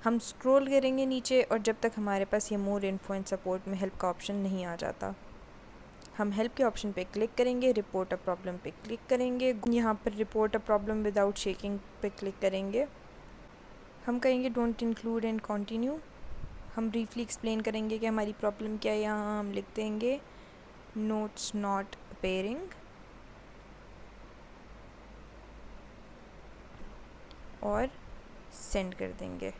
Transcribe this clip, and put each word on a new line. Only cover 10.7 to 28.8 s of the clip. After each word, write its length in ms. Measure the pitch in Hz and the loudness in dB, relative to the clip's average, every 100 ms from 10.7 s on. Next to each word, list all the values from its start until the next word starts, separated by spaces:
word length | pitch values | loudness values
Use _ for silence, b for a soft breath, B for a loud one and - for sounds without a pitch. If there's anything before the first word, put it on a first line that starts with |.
| 208 208 220 208 | 4 4 0 2
without 380 | 202 202 202 | 6 4 4
shaking 340 | 202 - 202 202 - - | -2 -2 -2 -4 -6 -4
पे 80 | 208 | -4
click 300 | 196 196 190 | -2 -6 2
करेंगे। 460 | 196 190 196 214 277 - - - - - - - - - - - - | 2 2 0 0 0 -4 -18 -18 -18 -18 -18 -18 -18 -18 -18 -10 -2
हम 140 | 240 | 2
कहेंगे, 300 | 269 254 254 | 4 4 2
"Don't 320 | 233 233 226 | 2 2 2
include 420 | 233 226 226 226 226 | 0 0 0 0 2
and 160 | 220 - | -2 -2
continue." 500 | 208 202 226 247 311 - - - - - - - - | -2 -2 -2 0 -2 -8 -12 -8 -6 -6 -8 -8 -2
हम 140 | 226 | 0
briefly 340 | 226 220 233 | 0 -2 -4
explain 380 | 226 - 226 220 | -4 -2 0 0
करेंगे 360 | 220 220 220 220 | 0 0 -2 0
कि 80 | 226 | 2
हमारी 280 | 220 208 214 | 2 0 2
problem 380 | 208 202 220 214 | 0 0 -4 0
क्या 160 | 214 | 2
है। 60 | 214 | 2
यहाँ 380 | 214 214 208 208 | 2 0 0 0
हम 120 | 202 | -2
लिख 140 | 196 196 - | -4 -4 -4
देंगे 440 | 214 214 240 277 - B B B B - - 214 | -2 0 2 0 -4 B B B B -20 -10 -2
notes 440 | 214 214 214 - - 208 | 0 2 0 4 4 4
not 400 | 202 196 196 - - | 0 0 -2 -10 -14
appearing 500 | - 190 185 196 262 370 - - - - - - - - - - - - - - - - - - - - - - - - - - - - - - - - - - - - - - - - - - - - - - - - - | -2 0 2 0 -4 -8 -12 -18 -18 -18 -18 -18 -18 -18 -18 -18 -18 -18 -16 -16 -16 -18 -18 -18 -18 -18 -18 -18 -18 -18 -18 -18 -18 -16 -16 -14 -14 -16 -18 -18 -18 -18 -18 -18 -18 -16 -14 -12 -12 -16 -18 -18 -16 -16 -6
और 260 | 208 208 254 - - - - - - | 0 2 0 -2 -14 -14 -14 -16 -14
send 400 | - - 202 | -10 -2 0